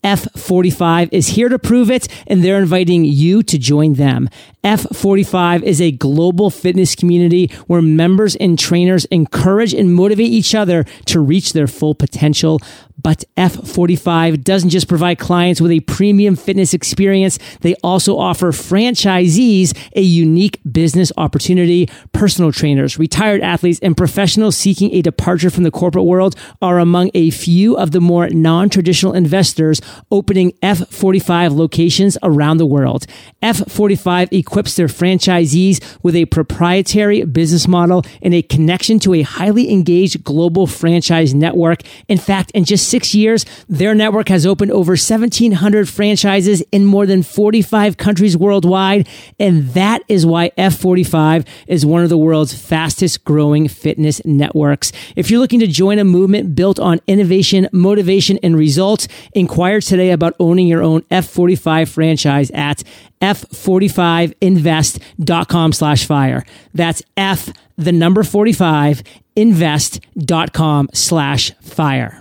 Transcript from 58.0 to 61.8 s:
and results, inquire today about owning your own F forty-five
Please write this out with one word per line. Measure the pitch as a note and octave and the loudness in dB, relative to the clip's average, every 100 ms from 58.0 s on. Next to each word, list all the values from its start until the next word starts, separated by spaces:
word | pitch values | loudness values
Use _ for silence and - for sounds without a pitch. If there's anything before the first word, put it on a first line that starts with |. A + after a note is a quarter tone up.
| F3+ G3 - F#3+ | 2 0 0 0
and | F3 D#3+ | 2 2
results, | D#3 C#3 F#3+ G#3+ - - - | 2 0 0 -2 -6 -14 -6
inquire | G3+ F3+ - F3+ G#3+ | -2 -2 0 0 -2
today | - F#3 F#3 | 0 0 2
about | E3+ E3+ - | 2 -2 0
owning | E3+ F3+ | 2 2
your | F3+ E3 | 2 2
own | E3 D#3+ - | 2 0 0
F | F#3 - | -4 -2
forty-five | - F3 F3+ E3 D#3+ | 0 0 0 0 -2